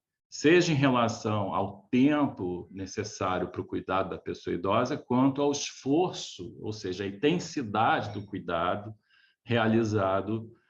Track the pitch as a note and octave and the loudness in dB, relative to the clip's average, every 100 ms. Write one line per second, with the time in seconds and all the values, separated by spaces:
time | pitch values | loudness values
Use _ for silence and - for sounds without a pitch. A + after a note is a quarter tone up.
0 | _ _ _ - C#3+ F3 E3+ C#3+ C3+ B2 | _ _ _ 0 4 6 6 4 4 4
1 | A#2 - A2 G#2+ F#2+ E2+ G2+ - - B2 | 2 0 -2 -2 0 -2 -2 -6 0 4
2 | C#3 D3 C3+ - F2+ F2 - F#2 F#2+ - | 4 4 0 -2 -6 -6 -10 -12 -8 -6
3 | G2+ - F#2+ F2+ F2+ - - F#2 F2 F#2 | -6 -4 -2 -2 -4 -6 -6 -6 -2 -2
4 | F2+ E2 - E2 - F2 F#2 A2 B2 D3+ | -2 -6 -8 -8 -4 -2 0 2 2 -2
5 | - B2 C3+ C#3 C#3+ C#3+ - - C3 D3+ | 0 4 4 2 0 0 -4 -6 0 2
6 | F3+ - - - E2+ - G#2+ G#2+ F#2+ F2+ | 2 -2 -12 -12 -14 -10 -10 -6 -6 -6
7 | G2 G2 D3 F3 - D3+ A2+ G#2+ A#2 D3+ | -6 0 2 2 -2 -8 -4 0 2 2
8 | G#2+ G#2 G2 F#2+ F2 E2 F2 G#2 G#2+ - | -2 -8 -8 -8 -4 -2 0 -2 -6 -16
9 | _ _ _ _ - A#2 A2 A2+ A2 G#2 | _ _ _ _ -2 2 4 4 2 2
10 | F#2+ G2 G2+ A2 A2 - | 2 0 -2 -4 -8 -18